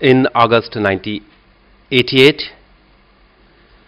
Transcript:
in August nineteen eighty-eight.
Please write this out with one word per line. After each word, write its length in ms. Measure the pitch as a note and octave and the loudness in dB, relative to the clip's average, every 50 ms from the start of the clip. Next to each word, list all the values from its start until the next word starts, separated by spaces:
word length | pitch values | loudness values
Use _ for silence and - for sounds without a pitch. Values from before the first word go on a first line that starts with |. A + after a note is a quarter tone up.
in 260 | - C3+ B2+ C3 C3 - - | 0 2 2 2 2 0 0
August 400 | A#2+ A#2 A2 A#2 A#2 A2+ - - | 0 0 2 2 0 -2 -4 -6
nineteen 480 | A#2 G#2 G2 G2 F#2 F#2+ G#2+ G#2 - - _ _ _ _ _ _ _ _ _ _ _ _ - | -6 -4 -4 -4 -4 -6 -10 -12 -12 -12 _ _ _ _ _ _ _ _ _ _ _ _ -4
eighty-eight. 540 | C3+ B2+ B2 - - C3 C3 D3 D#3 - - - - _ _ _ _ _ _ _ _ _ _ _ _ _ _ _ _ _ _ _ _ _ _ _ _ _ _ | -2 -2 -2 0 2 4 4 4 4 0 -6 -16 -18 _ _ _ _ _ _ _ _ _ _ _ _ _ _ _ _ _ _ _ _ _ _ _ _ _ _